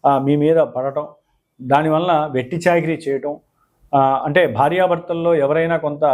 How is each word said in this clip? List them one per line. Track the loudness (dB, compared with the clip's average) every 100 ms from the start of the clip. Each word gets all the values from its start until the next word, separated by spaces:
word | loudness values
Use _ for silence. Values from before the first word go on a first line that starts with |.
| 0
ఆ, | 0
మీ | 2 0
మీద | 2 2
పడటం, | 0 -2 -6 -6 -10 -16 _ _ _ _
దానివల్ల | 0 0 2 0 2 0 0
వెట్టి | -4 -4 -2 0
చాకిరీ | 2 0 -4 -4
చేయటం, | -4 -6 -10 _ _ _ _ _
ఆ, | 2 2 0
అంటే | 0 0 0
భార్యాభర్తల్లో | 2 0 2 0 0 -4 -4 0
ఎవరైనా | 2 2 0 0 -2
కొంత | -4 -2 0